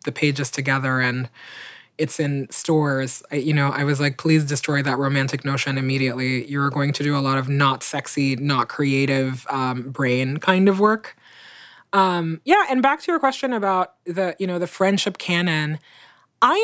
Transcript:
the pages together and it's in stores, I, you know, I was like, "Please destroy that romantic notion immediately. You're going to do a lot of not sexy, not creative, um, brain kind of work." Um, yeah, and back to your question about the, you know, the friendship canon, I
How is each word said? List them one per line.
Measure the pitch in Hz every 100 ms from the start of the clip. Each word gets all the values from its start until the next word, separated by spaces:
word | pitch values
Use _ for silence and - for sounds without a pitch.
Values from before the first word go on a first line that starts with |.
the | -
pages | - 151 139 139
together | - 135 131 131 131
and | 127 127 127 - - - - - _ -
it's | 156 -
in | 143 139 127
stores, | - - 156 147 135 131 - -
I, | 147
you | 143
know, | 151 143
I | 143
was | 143 139
like, | 143 131
"Please | 160 156 143
destroy | 147 - 143
that | 139 135
romantic | 139 139 135 139 139
notion | 135 143 135
immediately. | 131 135 131 123 127 127 143
You're | 143 139
going | 143 139
to | 143
do | 147 143
a |
lot | 135 135
of | 131
not | 139 139 -
sexy, | - 143 - - 139 131
not | 143 135 123
creative, | - 143 135 139 135 131 131 -
um, | 139 131 123 127
brain | 127 131 127 131 147
kind | - 185 196
of | 190
work." | 208 220 - - - - - - - - _
Um, | 196 190 175 165 160 269
yeah, | 392 -
and | 262
back | 269 302
to | -
your | 330
question | 269 262 262
about | 233 196 185 180 _ -
the, | 175 180 -
you | 185
know, | 175
the | 175
friendship | - 190 196 208 -
canon, | - 175 180 156 151 156 _ - - _ _ -
I | 247 370